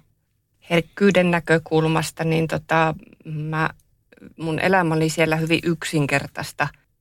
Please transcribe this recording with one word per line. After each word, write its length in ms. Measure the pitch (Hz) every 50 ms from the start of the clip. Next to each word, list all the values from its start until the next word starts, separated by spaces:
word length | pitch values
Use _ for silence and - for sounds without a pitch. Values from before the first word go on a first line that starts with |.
| - _ _ _ _ _ _ _ _ _ _ _ _ -
herkkyyden 600 | 175 170 165 - _ - 202 202 180 180 180 175
näkökulmasta, 920 | 170 170 - - 160 165 160 - 160 156 160 160 160 160 156 - - - 160
niin 240 | 165 160 160 165 151
tota, 480 | 160 156 156 - 160 160 160 160 160 - - - - _ _
mä, 440 | 165 156 151 151 156 156 156 160 - - - _ _ _ _ _ _ _ _ - - - -
mun 200 | 156 160 160 -
elämä 360 | - 185 190 190 175 160 160
oli 140 | 156 160 160
siellä 260 | 156 170 160 156 156
hyvin 240 | 160 160 160 170 - -
yksinkertaista. 1040 | 170 170 156 - - - 156 143 135 143 143 139 147 - - 143 - - - 147 143 - _ _ _ _ _